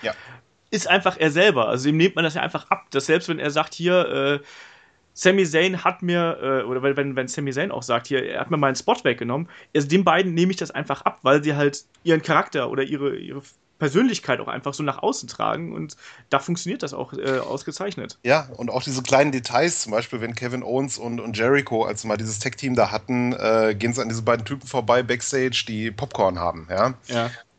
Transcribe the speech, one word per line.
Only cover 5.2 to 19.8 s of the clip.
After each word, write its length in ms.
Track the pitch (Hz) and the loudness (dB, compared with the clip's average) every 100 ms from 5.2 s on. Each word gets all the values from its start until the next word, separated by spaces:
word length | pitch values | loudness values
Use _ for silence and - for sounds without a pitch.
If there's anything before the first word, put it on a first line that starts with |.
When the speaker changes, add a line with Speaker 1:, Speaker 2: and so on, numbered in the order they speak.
| 185 196 175 | 4 4 4
Speaker 2:
Zayn 400 | 156 185 180 180 | 2 2 2 -2
hat 160 | 180 | -2
mir, 360 | 180 175 170 - | 0 2 0 0
äh, 220 | 135 131 113 | 0 0 0
oder 160 | 127 | 0
wenn, 140 | 135 139 | 0 0
wenn, 180 | 139 135 | -2 -2
wenn 140 | 127 | -4
Sami 240 | - 143 | -4 -4
Zayn 180 | 131 190 | -2 -4
auch 120 | 123 | -4
sagt, 240 | 120 117 - | -2 -2 0
hier, 180 | 131 - | -2 -2
er 160 | - | -4
hat 100 | 139 | -2
mir 60 | 156 | 0
meinen 180 | 139 131 | 2 0
Spot 200 | - 240 | 0 0
weggenommen, 440 | - 120 117 135 170 - - | 0 -2 -2 -4 -6 -14 -4
also 140 | 151 143 | -2 2
den 160 | 175 | 4
beiden 300 | 180 165 190 | 6 4 2
nehme 180 | 165 185 | 2 2
ich 60 | 190 | 2
das 140 | 165 | -6
einfach 320 | - 151 139 | -6 -4 -2
ab, 160 | - - | -2 0
weil 200 | 127 147 | 4 4
sie 140 | 151 147 | 4 2
halt 300 | 143 143 - _ | 0 0 -12 _
ihren 180 | 170 160 | 2 2
Charakter 480 | 156 156 - 151 123 | 4 2 2 -2 -2
oder 140 | 135 | -2
ihre, 320 | 135 139 139 - | -2 -2 -2 -4
ihre 260 | - 135 - _ _ _ | -10 -14 -16 _ _ _
Persönlichkeit 600 | 151 151 254 202 - 123 | 0 4 2 2 -2 -2
auch 80 | - | -2
einfach 280 | 117 143 139 | -6 -6 -4
so 80 | |
nach 160 | 151 - | -4 -2
außen 280 | - - 120 | -2 -4 -8
tragen 460 | - 53 87 165 | -4 -2 -2 -6
und 240 | - 151 - - - _ | -10 -12 -14 -20 -20 _
da 80 | 139 | -2
funktioniert 460 | - 170 175 240 | 0 -4 -4 -6
das 100 | 147 | -8
auch, 200 | 135 127 | -8 -8
äh, 260 | 135 135 131 | -6 -2 -2
ausgezeichnet. 800 | - 139 - - 196 156 110 - | -4 -8 -8 -8 -8 -8 -12 -8
Speaker 1:
Ja, 240 | 120 151 131 117 | 2 2 0 -8
und 140 | 120 | -4
auch 140 | 120 | -4
diese 180 | 143 131 | -4 -6
kleinen 300 | 117 135 147 | 2 4 4
Details, 500 | 131 117 117 170 - | 2 0 2 2 0